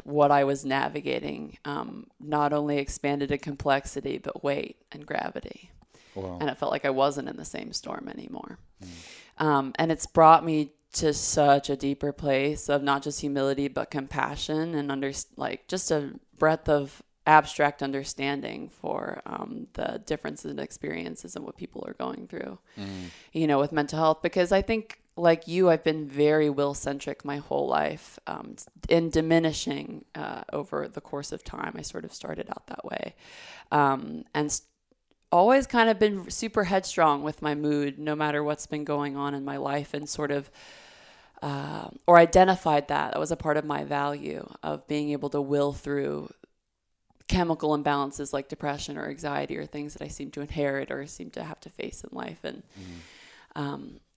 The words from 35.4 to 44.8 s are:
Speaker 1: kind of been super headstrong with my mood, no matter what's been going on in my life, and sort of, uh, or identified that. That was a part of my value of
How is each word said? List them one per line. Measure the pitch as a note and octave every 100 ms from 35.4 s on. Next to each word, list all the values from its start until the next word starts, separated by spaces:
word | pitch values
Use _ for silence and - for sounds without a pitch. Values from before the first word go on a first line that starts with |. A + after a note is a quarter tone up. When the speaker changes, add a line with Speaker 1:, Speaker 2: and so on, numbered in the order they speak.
| G#3 C4+ C4
Speaker 1:
kind | A#3+ A3+
of | G3
been | G#3+ G3 -
super | - A3+ G#3+
headstrong | F3+ G3 - - D#3+ C#3+
with | D3+ -
my | D3+
mood, | D3 D3+ D3 C#3+ C#3
no | D3+
matter | D3+ D3+ D3
what's | D3 D3+ -
been | D3+
going | D3 D3 C#3+ C#3
on | C#3+
in | C#3+
my | C#3 C#3
life, | C3+ C#3+ C#3+
and | D3 D3+
sort | - D3
of, | C#3+ C#3 - - - - - - - _ -
uh, | D3 C#3 D3 D3+ - - -
or | E3+
identified | E3+ F#3 F#3 F#3 E3 D3 C#3+
that. | D3 D3
That | -
was | D#3
a | D#3+
part | D#3 D3+
of |
my | D3+ D3
value | C#3+ C#3+ C#3+ C#3+ D3 D3+ - -
of | D#3 D3